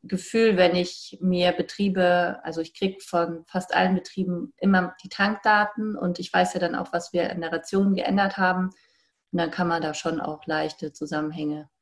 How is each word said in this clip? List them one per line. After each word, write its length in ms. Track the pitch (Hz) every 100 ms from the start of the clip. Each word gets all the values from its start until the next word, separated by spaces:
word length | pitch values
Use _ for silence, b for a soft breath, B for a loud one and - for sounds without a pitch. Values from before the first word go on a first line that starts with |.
Gefühl, 520 | - 190 - 226 226 185
wenn 220 | 180 180
ich 400 | 175 - - -
mir 320 | 185 180 175
Betriebe, 880 | 175 180 - 202 190 180 175 175 -
also 180 | - 165
ich 120 | 160
krieg 300 | - 196 190
von 400 | - 175 170 165 -
fast 280 | 185 185 -
allen 200 | 185 185
Betrieben 580 | - - 180 175 - _
immer 400 | 196 185 175 -
die 60 | 185
Tankdaten 880 | - 196 214 220 208 208 - 214 208
und 220 | 180 175
ich 120 | 185
weiß 220 | 185 180
ja 80 | 185
dann 140 | 175 -
auch, 180 | 180
was 180 | - -
wir 180 | 175 170
in 100 | 180
der 100 | 165
Ration 440 | 165 - 196 196 185
geändert 420 | 175 196 196 196
haben. 320 | 185 185 185 b b b b b _
Und 60 | 175
dann 120 | 165
kann 160 | - 175
man 140 | 165
da 120 | 160
schon 280 | 151 165 165
auch 240 | - 151 -
leichte 480 | 156 156 - 156
Zusammenhänge 760 | - 151 151 151 160 151 151 147 _